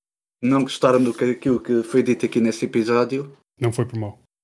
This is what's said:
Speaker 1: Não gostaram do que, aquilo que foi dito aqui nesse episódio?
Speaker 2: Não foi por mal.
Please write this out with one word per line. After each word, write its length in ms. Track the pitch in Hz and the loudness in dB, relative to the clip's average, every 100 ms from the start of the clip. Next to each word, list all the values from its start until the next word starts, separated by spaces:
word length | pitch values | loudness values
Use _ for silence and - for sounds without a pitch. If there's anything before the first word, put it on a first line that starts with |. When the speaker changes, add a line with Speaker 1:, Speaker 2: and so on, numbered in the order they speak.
| _ _ _ _ | _ _ _ _
Speaker 1:
Não 200 | 123 135 | 0 0
gostaram 420 | 131 - 135 127 | 0 0 2 4
do 100 | 123 | 2
que, 100 | - 123 | 0 -2
aquilo 360 | 120 139 120 | 0 0 -2
que 220 | - 117 | 0 -2
foi 180 | 113 131 | 2 2
dito 220 | 120 117 117 | 2 0 0
aqui 140 | 123 | 0
nesse 260 | 113 - 120 | 0 0 -4
episódio? 720 | 120 110 120 120 135 143 - _ _ | -2 0 0 0 -4 -8 -16 _ _
Speaker 2:
Não 140 | 120 | -2
foi 120 | 117 117 | -2 -4
por 100 | 113 | -6
mal. 220 | 104 - _ _ | -10 -12 _ _